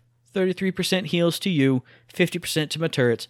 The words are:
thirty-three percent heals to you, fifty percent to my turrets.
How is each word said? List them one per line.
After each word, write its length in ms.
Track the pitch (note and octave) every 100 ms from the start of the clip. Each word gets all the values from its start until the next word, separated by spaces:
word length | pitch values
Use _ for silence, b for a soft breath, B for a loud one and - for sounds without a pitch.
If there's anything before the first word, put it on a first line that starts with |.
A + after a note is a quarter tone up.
| _ _ _ G3
thirty-three 340 | F#3 F3+ F#3+
percent 360 | F3+ F3 F#3 D3+
heals 320 | F3 E3+ -
to 100 | G3+
you, 320 | D#3+ C3+ B2+ b b b
fifty 300 | - E3+ F3
percent 320 | - D#3+ D3
to 80 | D#3
my 80 | D#3+
turrets. 400 | - B2 A2+